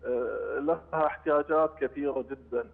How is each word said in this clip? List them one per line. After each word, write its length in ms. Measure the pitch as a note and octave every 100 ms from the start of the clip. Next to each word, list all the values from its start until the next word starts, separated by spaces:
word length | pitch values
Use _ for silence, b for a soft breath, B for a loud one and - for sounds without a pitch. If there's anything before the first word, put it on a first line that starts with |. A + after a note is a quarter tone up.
| -
آه، 520 | B2 A#2+ G#2+ G2+ B2
لها 480 | D3 E3 - D#3+ D3+
احتياجات 640 | - D#3+ D3 D3 D#3 D#3 -
كثيرة 440 | C3 C#3+ C#3+ C3+ A#2+
جدًا 340 | C3+ - A#2+ A2+